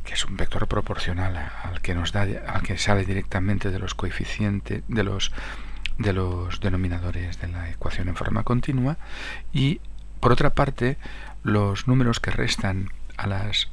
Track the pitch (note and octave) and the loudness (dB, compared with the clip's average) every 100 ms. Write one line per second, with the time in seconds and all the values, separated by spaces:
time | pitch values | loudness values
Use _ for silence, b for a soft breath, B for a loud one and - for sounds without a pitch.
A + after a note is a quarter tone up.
0 | - - - G2 - - G#2+ G#2 G2+ G2+ | -4 0 0 2 2 4 2 2 0 0
1 | - F2 F#2+ F2 D2+ - - F2+ - F2 | 0 2 0 0 -4 -6 -4 -2 0 0
2 | E2+ G#2 G2+ - - F2 F2 - - G2+ | 0 2 2 0 0 0 0 0 4 4
3 | F#2+ F#2+ - G2+ F#2+ G2+ G2+ F#2+ F#2+ - | 4 0 0 0 2 2 2 0 -2 -2
4 | F#2 - - - G#2 G2+ - G#2+ - A#2 | -2 -2 -4 0 0 0 -2 -6 -2 0
5 | G2 G2 - B B B B B B - | 0 2 0 B B B B B B 0
6 | A2+ F#2 F#2 F2 F2+ F#2 G2+ F#2+ F#2 F2 | 2 2 0 -2 -4 -2 0 0 0 -2
7 | F2+ F2 F2 - F2 F2 E2 - - - | -2 -4 -4 -6 -6 -6 -6 -2 -2 0
8 | F2+ E2+ - A2 G#2+ B2 B2+ C3+ B2+ D#3+ | -2 -2 0 0 2 2 2 0 0 -2
9 | B B B B B D3 C3+ F#3 - - | B B B B B 0 2 0 -6 -12
10 | - - A#2+ B2+ B2+ - C#3 - A#2+ C#3 | -12 0 4 6 6 6 2 2 0 0
11 | B B B B - G#2 G2+ F#2+ - B2+ | B B B B 0 2 2 0 2 4
12 | A#2+ A#2 - - A#2+ - G2 F#2+ G2 - | 4 2 0 0 0 0 0 -2 -4 -6
13 | - - G2+ G2 G#2 G2+ - | -8 -4 -4 -2 -2 -2 -2